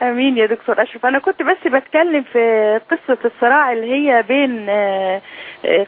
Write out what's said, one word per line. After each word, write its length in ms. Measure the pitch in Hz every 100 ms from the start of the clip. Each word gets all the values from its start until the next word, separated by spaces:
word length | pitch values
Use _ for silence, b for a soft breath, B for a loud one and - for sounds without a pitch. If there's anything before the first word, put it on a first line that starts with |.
آمين 360 | 247 240 269 247
يا 80 | 220
دكتور 360 | 226 - 208
أشرف. 240 | 226 226 247
أنا 120 | 277
كنت 240 | 381 392
بس 300 | 294 370 339
بتكلم 500 | 269 - 311 349 302 247
في 480 | 240 226 220 214 220 -
قصة 280 | - - -
الصراع 480 | 233 - 240 285 277
اللي 140 | 233 226
هي 300 | 269 294 240 214
بين، 380 | 269 277 233 202
آه، 540 | 208 202 190 190 190 B B B B
آه، 220 | - 180